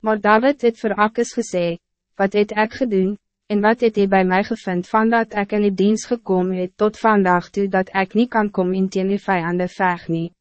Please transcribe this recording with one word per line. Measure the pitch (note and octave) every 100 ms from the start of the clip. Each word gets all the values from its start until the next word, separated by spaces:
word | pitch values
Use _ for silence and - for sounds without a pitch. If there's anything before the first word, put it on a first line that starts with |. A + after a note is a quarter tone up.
Maar | A3 G#3+
David | G#3 G#3+ C4 C#4+
het | A#3+ A#3
vir | A3+
Akkis | G3+ G#3+ A3 A#3
gesê, | - A#3 F3+ E3+ E3+ _ _ _ _
"Wat | G3
het | G#3 G#3
ek | G#3+ A3
gedoen, | - C4 G3 F#3+ G#3 _ _ _
en | G#3
wat | G#3 A#3+
het | A#3+ A3
hy | G3
bij | F#3+ F#3
mij | F#3
gevind | G#3 A3+ - F3+ F3+
vandat | A3 A3 A#3 A3+
ek | G#3+ G3+
in | G#3
die | G#3
diens | F#3+ G3 G#3+ -
gekom | A#3+ - F#3 F3+
het | F#3 F3+ _
tot | G#3+ G#3+
vandaag | A3+ G#3 F#3 F3+ -
toe | - G3+
dat | F#3+ F#3+
ek | F#3+ F#3+
niet | G#3+ B3
kan | A3+ G#3
kom | G3+ F3+
en | F#3 F#3+
teen | F#3+ F#3+
die | G3+
vijanden | - F#3 E3 F3 F3+
veg | - F#3+ F3 -
nie?" | E3 E3 _